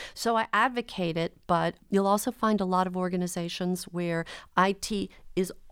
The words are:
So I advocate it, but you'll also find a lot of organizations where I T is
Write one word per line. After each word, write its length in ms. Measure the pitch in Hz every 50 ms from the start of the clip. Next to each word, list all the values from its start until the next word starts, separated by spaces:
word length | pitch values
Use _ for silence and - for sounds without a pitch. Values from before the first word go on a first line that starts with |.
| - - -
So 240 | - - 226 233 220
I 100 | 220 - -
advocate 640 | 208 226 262 247 240 233 - - 196 180 170 160 170
it, 200 | 165 - - - _ -
but 280 | 175 165 165 170 - - - _
you'll 180 | 190 196 196 196
also 240 | 202 208 - 247
find 300 | 233 - - 220 214 202
a 40 | 190
lot 200 | 185 185 180 185
of 100 | 185 180
organizations 920 | 185 185 180 185 180 180 175 - 180 170 170 - - 185 180 185 180 -
where 400 | - 170 175 175 170 165 165 165 - - - - - _
I 180 | 180 185 196 196
T 360 | 196 - - 220 202 190 - - - - - -
is 160 | 190 190 180 - - - -